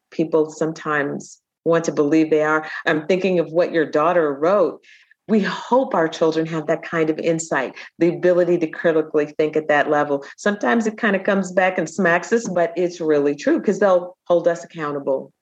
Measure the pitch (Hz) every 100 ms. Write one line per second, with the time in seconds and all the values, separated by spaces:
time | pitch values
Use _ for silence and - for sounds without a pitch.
0 | _ - 160 160 156 - 160 160 156 147
1 | 143 143 - - _ _ 160 165 165 147
2 | 143 160 156 156 151 156 156 - 160 156
3 | 156 185 190 175 151 160 175 165 143 151
4 | 160 180 151 139 165 208 156 - _ -
5 | _ _ - 214 180 - - 247 269 185
6 | 160 - 160 160 160 160 156 156 - 165
7 | 160 156 165 165 - 147 117 - - -
8 | 170 160 180 175 175 175 160 - 175 156
9 | 156 151 147 - 151 156 151 147 143 147
10 | 147 139 - - 208 202 247 233 214 214
11 | 220 190 196 196 185 180 185 185 160 -
12 | 180 175 - 226 226 175 165 165 175 -
13 | 156 147 143 143 269 320 214 185 202 180
14 | 180 - - 175 165 170 - 165 147 143
15 | 139 135 139 _